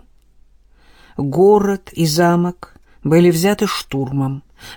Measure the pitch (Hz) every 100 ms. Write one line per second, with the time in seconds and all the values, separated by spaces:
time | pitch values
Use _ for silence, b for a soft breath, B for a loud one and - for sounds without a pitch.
0 | _ _ _ _ _ _ _ b b b
1 | b b 139 143 196 208 202 196 - -
2 | 160 151 175 175 175 175 - - _ _
3 | 147 165 175 165 190 208 202 - - 139
4 | 131 139 135 135 - _ B